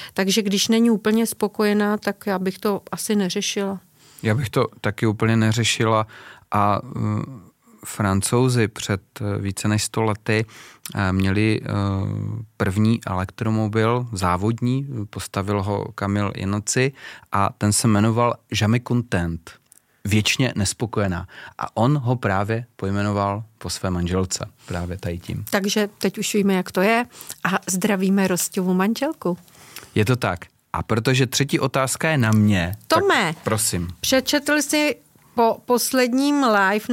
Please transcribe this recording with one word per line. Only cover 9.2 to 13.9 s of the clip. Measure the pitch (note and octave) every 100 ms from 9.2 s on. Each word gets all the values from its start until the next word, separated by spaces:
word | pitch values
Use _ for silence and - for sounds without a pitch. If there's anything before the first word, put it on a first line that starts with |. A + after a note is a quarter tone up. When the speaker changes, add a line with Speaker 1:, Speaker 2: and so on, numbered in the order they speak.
Speaker 2:
eh, | G#2 G2+
více | G2 G2 G#2+
než | G#2+
sto | - -
lety, | A2+ G#2 - G#2+ A2 - - - - G#2
eh, | G2
měli, | F#2+ F#2+ G2 A2 A2
eh, | - G#2 G2 G2 G2+ G#2 G#2 A2 A2+ -
první | G2+ F#2+ A2 A#2 -
elektromobil | F#2 F#2 - A2+ A2 G#2+ A2 A2